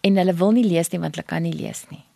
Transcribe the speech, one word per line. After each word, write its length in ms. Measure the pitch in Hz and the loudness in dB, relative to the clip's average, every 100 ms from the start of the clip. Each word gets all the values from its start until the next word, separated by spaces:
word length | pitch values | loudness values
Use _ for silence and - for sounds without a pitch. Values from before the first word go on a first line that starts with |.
En 160 | 196 196 | 4 4
hulle 180 | 185 170 | 4 2
wil 140 | 190 | 2
nie 120 | 226 226 | 4 4
lees 260 | 170 165 | 2 -2
nie, 80 | 180 | -4
want 140 | 165 156 | -6 -8
hulle 100 | - | -6
kan 160 | 165 | -4
nie 120 | 165 | -4
lees 280 | 160 110 - - | -6 -8 -10 -16
nie. 140 | - - | -20 -20